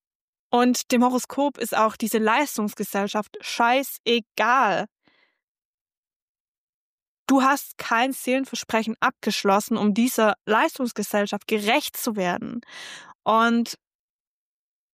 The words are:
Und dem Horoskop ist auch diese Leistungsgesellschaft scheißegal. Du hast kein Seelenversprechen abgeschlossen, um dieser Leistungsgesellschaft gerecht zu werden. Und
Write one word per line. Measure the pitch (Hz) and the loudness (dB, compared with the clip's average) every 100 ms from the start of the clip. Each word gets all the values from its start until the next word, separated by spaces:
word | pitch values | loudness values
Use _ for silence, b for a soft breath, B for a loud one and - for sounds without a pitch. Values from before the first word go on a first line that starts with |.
| _ _ _ _ - | _ _ _ _ -2
Und | 240 247 247 - | 2 4 2 0
dem | 247 | 4
Horoskop | 247 247 - - 285 - | 4 2 -4 -2 -2 -2
ist | 240 - | -4 2
auch | 220 - | 2 2
diese | 220 226 | -2 0
Leistungsgesellschaft | 220 240 285 - 208 - 202 202 202 208 208 - | 2 2 0 -2 -4 -4 -6 -2 -2 -2 -6 -10
scheißegal. | - - 233 269 269 - - 233 - - 220 262 220 170 208 _ _ _ _ _ _ _ _ _ _ _ _ _ _ _ _ _ _ _ _ _ _ _ - | -10 0 2 2 -2 -6 -2 -2 -2 -2 2 4 2 0 -4 _ _ _ _ _ _ _ _ _ _ _ _ _ _ _ _ _ _ _ _ _ _ _ 0
Du | 269 | 4
hast | 262 285 - - | 4 2 -4 -12
kein | - 233 262 | -2 0 0
Seelenversprechen | 262 - 262 269 240 - 220 220 220 | -2 -2 -2 -2 -10 -2 -2 -2 -2
abgeschlossen, | 247 - - - 202 202 - 220 | -2 -2 -4 -2 2 2 2 0
um | 208 | 0
dieser | 202 247 - 214 196 - | 2 0 2 2 2 0
Leistungsgesellschaft | 214 320 - 247 - 208 208 202 208 - | 2 0 -2 -8 -6 -4 -2 -2 -4 -4
gerecht | 214 202 277 - - | -2 2 0 0 -8
zu | - 208 | -6 -2
werden. | 180 180 - 240 B B B B B B | -2 -2 -6 -10 B B B B B B
Und | - 220 233 233 226 - _ _ _ _ _ _ _ _ _ _ _ | 0 2 4 2 0 -6 _ _ _ _ _ _ _ _ _ _ _